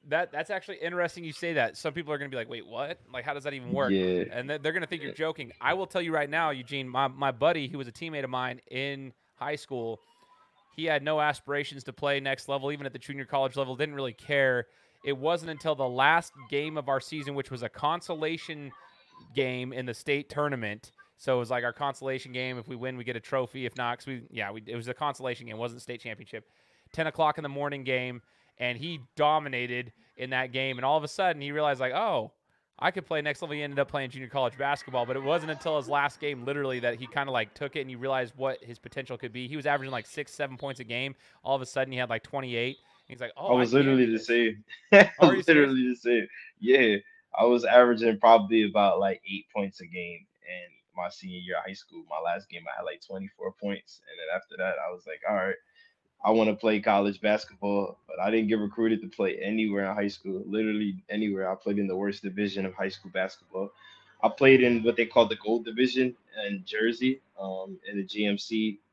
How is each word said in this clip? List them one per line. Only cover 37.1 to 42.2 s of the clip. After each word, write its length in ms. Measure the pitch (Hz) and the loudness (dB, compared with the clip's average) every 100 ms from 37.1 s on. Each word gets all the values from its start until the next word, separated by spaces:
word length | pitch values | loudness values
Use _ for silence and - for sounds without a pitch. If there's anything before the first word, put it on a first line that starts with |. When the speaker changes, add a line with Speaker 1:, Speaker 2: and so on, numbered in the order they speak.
| 151 139 | -4 -2
Speaker 1:
like, 220 | 127 107 - | -2 -4 -6
took 200 | 143 151 | -8 -6
it 60 | |
and 80 | 131 | -8
he 60 | 123 | -8
realized 400 | 131 131 120 127 | -2 -2 -4 -4
what 280 | 135 131 | -4 -4
his 160 | 117 117 | -12 -18
potential 380 | 120 143 123 123 | -12 -12 -10 -10
could 140 | 123 | -10
be. 140 | 117 123 | -10 -10
He 80 | 151 | -4
was 100 | 143 | 0
averaging, 240 | 143 135 | 0 0
like, 160 | 123 110 | -8 -8
six, 260 | - 139 | -10 -10
seven 240 | - 139 131 | -6 -8 -6
points 220 | 139 123 | -10 -10
a 40 | 117 | -6
game. 300 | 120 135 135 _ _ | -6 -6 -8 _ _
All 120 | - 135 | -2 -2
of 60 | |
a 40 | 131 | 0
sudden, 240 | 139 131 | -2 -2
he 60 | 127 | -2
had, 100 | 123 | -2
like, 140 | 113 | -4